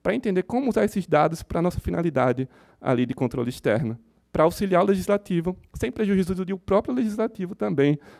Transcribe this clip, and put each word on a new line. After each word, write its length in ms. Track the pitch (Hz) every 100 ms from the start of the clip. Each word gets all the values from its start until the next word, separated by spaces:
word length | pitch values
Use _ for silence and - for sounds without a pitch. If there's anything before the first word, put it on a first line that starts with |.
pra 100 | 175
entender 300 | 226 233 185
como 260 | 180 233 269
usar 140 | 220
esses 240 | 214 202 175
dados 340 | 156 160 165
pra 200 | - 170
nossa 180 | 175 -
finalidade 720 | - 175 170 135 127 123 131 _ _ _
ali 240 | - 123 123
de 80 |
controle 360 | 131 127 131 120
externo, 480 | - - 110 113 117 _ _ _
pra 100 | -
auxiliar 400 | 160 - 202 175
o 40 | 202
legislativo, 680 | 196 175 202 - 170 165 185 _
sem 160 | - 226
prejuízo 460 | - 214 196 180 185
do 220 | 185 190
próprio 360 | - 196 220
legislativo 640 | 254 226 208 226 226 180 202
também 420 | 208 151 143 151 - -